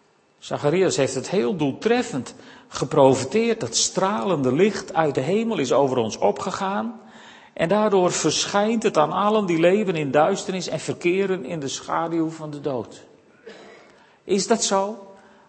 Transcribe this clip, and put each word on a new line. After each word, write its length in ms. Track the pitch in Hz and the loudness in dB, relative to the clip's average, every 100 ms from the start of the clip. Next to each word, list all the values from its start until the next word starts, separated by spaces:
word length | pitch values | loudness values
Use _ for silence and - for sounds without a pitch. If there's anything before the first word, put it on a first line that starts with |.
| _ _ _ _ | _ _ _ _
Zacharias 560 | - 135 147 175 175 127 | -10 -4 0 2 2 2
heeft 200 | 131 131 | 0 -2
het 140 | - | -4
heel 260 | 190 240 185 | -2 0 0
doeltreffend 800 | 143 - 214 240 247 135 107 - - - - | -2 0 0 0 -2 -6 -8 -14 -20 -20 -12
geprofeteerd. 840 | - 147 151 135 127 123 220 233 214 | -8 0 6 6 6 2 0 0 -2
Dat 160 | 117 - | -2 -2
stralende 800 | - 185 190 220 214 160 127 | -2 0 -2 0 -2 0 2
licht 400 | 139 208 - - | 4 2 2 -4
uit 220 | - 160 135 | 0 0 0
de 60 | |
hemel 360 | 131 208 226 196 | 0 0 0 -2
is 160 | 131 | 2
over 240 | 131 139 127 | 4 4 2
ons 200 | 110 - | -2 0
opgegaan. 840 | - 202 190 - 190 208 226 - - - - - - | 0 0 -4 -4 -4 -4 -6 -10 -18 -20 -20 -20 -12
En 160 | - 165 | -2 0
daardoor 420 | 208 214 196 175 | 2 4 4 2
verschijnt 720 | - 160 - - 202 214 226 | 2 0 0 0 0 2 0
het 140 | 220 175 | 0 2
aan 140 | 151 | 2
allen 340 | 185 208 220 190 | 2 2 2 2
die 140 | 160 | 4
leven 360 | 170 202 190 165 | 4 4 0 -2
in 160 | 143 | 2
duisternis 560 | 147 175 190 - 185 160 | 2 2 0 -4 -6 -6
en 120 | 151 | -8
verkeren 680 | - - 175 190 196 185 - | -6 -4 0 0 0 -4 -6
in 140 | 165 | -6
de 80 | 139 | -6
schaduw 600 | - - 160 165 170 160 | -8 -6 -4 -2 -2 -4
van 220 | 156 151 | -6 -12
de 100 | 147 | -8
dood. 420 | 143 123 101 - - _ _ _ - - - - - - _ _ | -6 -6 -8 -14 -20 _ _ _ -20 -20 -20 -20 -20 -20 _ _
Is 240 | - 196 190 | -2 0 2
dat 160 | 226 | 0
zo? 440 | - 196 202 226 - - - - | 2 0 -2 -6 -16 -20 -20 -20